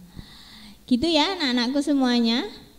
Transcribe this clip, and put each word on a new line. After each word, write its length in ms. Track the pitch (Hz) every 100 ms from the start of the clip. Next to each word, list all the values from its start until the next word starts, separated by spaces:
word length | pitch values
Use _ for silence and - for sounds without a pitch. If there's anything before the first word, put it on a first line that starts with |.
| 175 - - - - - - - -
Gitu 160 | 240 330
ya, 320 | 311 320 370
anak-anakku 400 | 277 247 240 285 285
semuanya. 640 | 277 254 240 226 240 415 - -